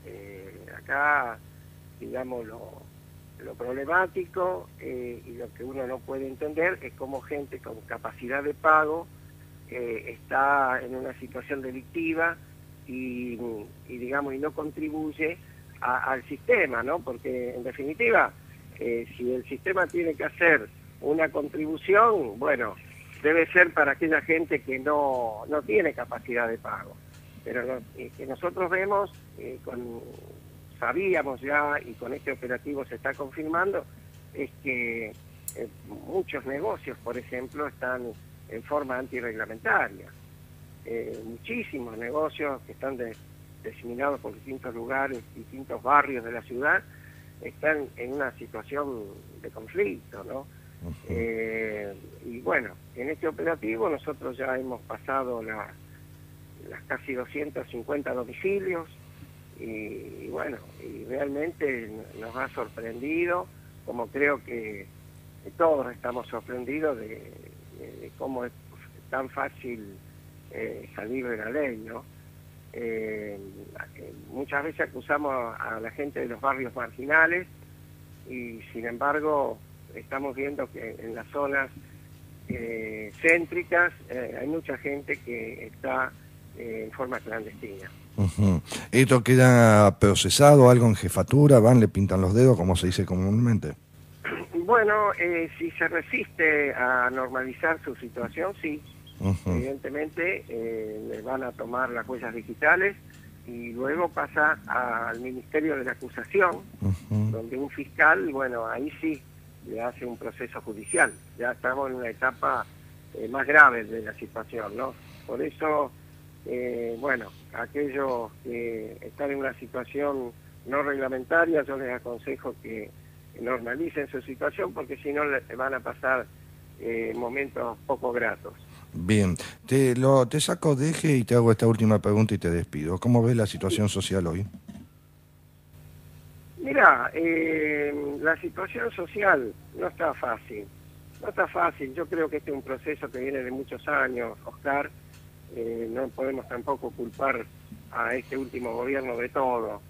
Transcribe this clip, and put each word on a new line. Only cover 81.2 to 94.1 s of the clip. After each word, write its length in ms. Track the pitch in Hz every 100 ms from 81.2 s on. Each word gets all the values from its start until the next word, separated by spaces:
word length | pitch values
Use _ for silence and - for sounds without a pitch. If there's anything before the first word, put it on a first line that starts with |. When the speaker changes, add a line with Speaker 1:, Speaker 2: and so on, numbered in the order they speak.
| 110
Speaker 1:
zonas, 420 | 143 143 139 135 - - - - - - - -
eh, 640 | 123 117 113 110 107 107 -
céntricas, 720 | 165 170 160 170 170 175 175 - -
eh, 300 | 123 123 -
hay 60 | 135
mucha 300 | 160 151 131
gente 380 | 147 139 143 143
que 480 | 120 120 113 123 113
está, 460 | - 135 131 127 - - - - -
eh, 260 | 117 110 110
en 60 |
forma 280 | 123 127 120
clandestina. 720 | 113 113 107 104 113 98 92 - - -
Speaker 2:
Ujú. 440 | 95 - 101 85 - - -
¿Esto 320 | 120 131 127
queda 760 | 113 127 127 123 113 104 101 -
procesado, 720 | 101 92 - - 143 147 123
algo 160 | 123 117
en 80 | 104
jefatura? 640 | 90 - 90 135 147 131
¿Van, 200 | 107 127
le 80 | 104
pintan 320 | - 98 95
los 140 | 92
dedos, 220 | 104 131 101
como 200 | 90 90
se 100 | 90
dice 160 | 92
comúnmente? 720 | 92 92 95 107 120 107 76 - - - -